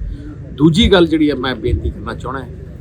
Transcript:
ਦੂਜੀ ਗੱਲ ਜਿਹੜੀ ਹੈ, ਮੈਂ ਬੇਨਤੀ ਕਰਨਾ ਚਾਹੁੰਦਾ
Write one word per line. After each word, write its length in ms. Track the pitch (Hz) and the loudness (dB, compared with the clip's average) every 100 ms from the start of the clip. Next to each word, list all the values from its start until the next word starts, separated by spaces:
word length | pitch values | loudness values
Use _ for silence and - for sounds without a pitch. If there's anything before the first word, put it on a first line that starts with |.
| - - - - - | -10 -10 -12 -14 -10
ਦੂਜੀ 380 | - 156 160 233 | 4 4 6 6
ਗੱਲ 160 | 185 165 | 6 6
ਜਿਹੜੀ 220 | 156 151 | 4 2
ਹੈ, 60 | 131 | 0
ਮੈਂ 200 | 131 117 | -4 -2
ਬੇਨਤੀ 340 | 120 - - | -2 -2 -4
ਕਰਨਾ 240 | - 113 | -6 -10
ਚਾਹੁੰਦਾ 320 | 110 120 135 123 - - - | -8 -8 -10 -10 -14 -16 -12